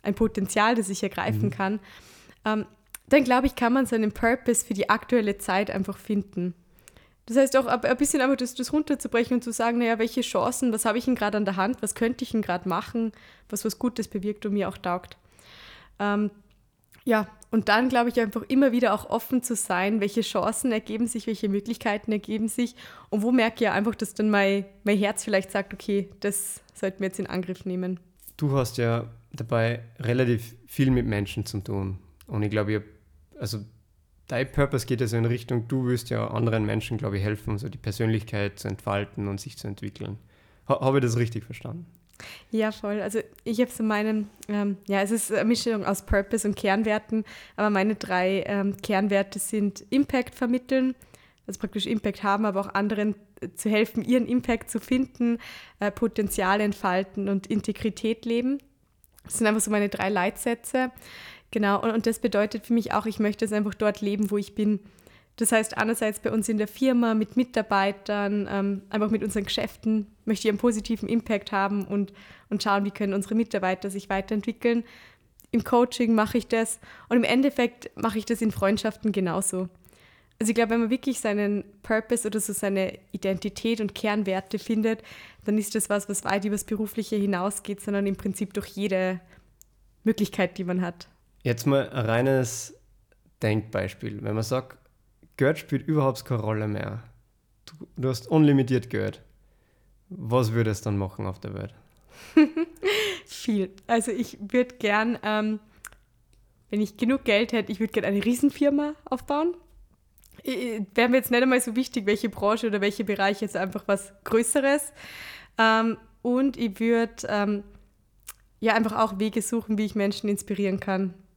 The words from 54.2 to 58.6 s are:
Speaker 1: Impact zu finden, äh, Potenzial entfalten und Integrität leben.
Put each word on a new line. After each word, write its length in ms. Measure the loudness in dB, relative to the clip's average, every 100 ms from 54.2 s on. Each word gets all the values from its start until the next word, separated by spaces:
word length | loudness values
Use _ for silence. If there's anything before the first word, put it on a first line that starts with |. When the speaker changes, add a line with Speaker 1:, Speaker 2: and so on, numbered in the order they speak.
| 4
Speaker 1:
Impact 420 | -2 0 -2 -2
zu 100 | -8
finden, 600 | 0 0 0 0 0 0 -6 -18 -20 _
äh, 120 | -4
Potenzial 720 | 0 -2 0 -2 0 2 2
entfalten 680 | 2 0 0 0 -2 -4 -2
und 180 | -2 0
Integrität 800 | -2 -2 -2 -4 -2 -2 -2
leben. 340 | -2 0 0 -4